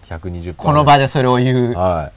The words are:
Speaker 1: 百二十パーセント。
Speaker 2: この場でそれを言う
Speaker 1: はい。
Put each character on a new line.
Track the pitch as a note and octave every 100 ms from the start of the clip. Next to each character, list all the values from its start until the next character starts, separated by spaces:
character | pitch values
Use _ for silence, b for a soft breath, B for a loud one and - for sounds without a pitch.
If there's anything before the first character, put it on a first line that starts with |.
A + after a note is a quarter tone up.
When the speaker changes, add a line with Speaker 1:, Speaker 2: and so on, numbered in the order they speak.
| -
Speaker 1:
百 | E2 F#2
二 | F2
十 | F2
パ | E2+
ー |
セ | -
ン |
ト。 |
Speaker 2:
こ | D3
の |
場 | D3 C#3+
で | C3+
そ | D3+
れ | B2+
を | B2
言 | B2+ B2+ A#2+
う |
Speaker 1:
は | G2+ F#2 E2+
い。 | D2